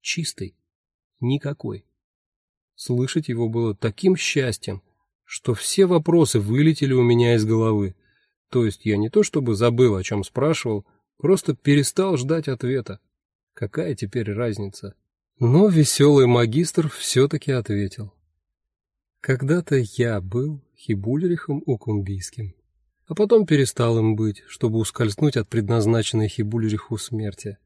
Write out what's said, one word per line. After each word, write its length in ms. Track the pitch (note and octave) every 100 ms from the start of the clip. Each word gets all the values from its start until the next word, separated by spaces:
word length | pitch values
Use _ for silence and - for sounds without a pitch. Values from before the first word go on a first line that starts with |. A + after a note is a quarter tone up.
Чистый. 540 | - - D#3 - F#2 _ _ _ _ _ _ _
Никакой. 640 | B2 C#3 C#3+ C#3+ A#2 G#2+ _ _ _ _ _ _ _ _ _
Слышать 540 | _ - B2 C3 E3 D3+
его 200 | A#2 A#2
было 260 | A#2 A#2
таким 420 | G2+ A2+ - F#3 F3+
счастьем, 680 | - D3+ C3 G#2+ - F#2+ _ _ _ _
что 300 | _ - -
все 320 | A2+ - - F#3+
вопросы 520 | F3 D#3 E3+ C#3+ A#2
вылетели 540 | G2+ B2 D#3 D#3 C#3
у 100 | B2+
меня 340 | A#2+ A#2+ A#2+ A#2
из 100 | G#2+
головы. 480 | A2+ A2+ G#2 G2 - _ _ _ _ _
То 160 | B2+ A2+
есть 180 | -
я 140 | A2 G#2
не 100 | A2
то 140 | G#3+
чтобы 320 | G3+ D#3 B2+
забыл, 420 | G2+ A#2+ A#2 B2 G2
о 60 |
чем 200 | F#2 G#2
спрашивал, 640 | F#2+ - C#3+ E3 A#2+ G#2+ - _ _ _
просто 380 | D3 F#3+ -
перестал 640 | C3 - C#3+ C#3 - F#3+ D#3+
ждать 300 | C3 E3 D3+
ответа. 520 | B2+ B2 C3 A#2 G2+ _ _ _ _ _
Какая 400 | - G#2 - E3+
теперь 360 | B2 G2+ A#2+ A2
разница? 640 | G#2 A#2+ G#2 G2+ - G2 - _ _ _ _
Но 300 | A#2+ C#3+ G#3
веселый 580 | E3 D3 - C#3+ C#3+ B2
магистр 640 | A#2+ A#2 B2+ E3 - D#3
все-таки 600 | - - B2+ C#3 D3 -
ответил. 600 | C3 A2 G2+ G2 - G#2 _ _ _ _ _ _ _ _ _ _ _
Когда-то 540 | - C3 C3+ E3+ E3 C#3
я 440 | A2+ - A#2 G#2+
был 420 | F#2 A2+ C#3+ D3 _ _
Хибульрихом 840 | - G2+ G2+ C#3 F3+ E3+ - C#3+ -
Окумбийским, 880 | A#2+ - G#2 G2 G2 - - G#2 - _ _ _ _ _
а 80 |
потом 320 | D#3+ G#3 A3+ G3
перестал 520 | D3+ C3 - A#2 A2+
им 180 | A2 G#2+
быть, 260 | A2 G2+ _
чтобы 320 | - A#2+ A2
ускользнуть 600 | G#2+ - A2+ G2+ D3+ B2+
от 100 | G#2+
предназначенной 800 | A#2 G2+ A#2 G#2+ A2+ A2 A2+ G#2+
Хибульриху 680 | - G#2 A#2 A2 G#2+ - G#2+
смерти. 580 | - A2+ G#2 F#2+ G#2 G2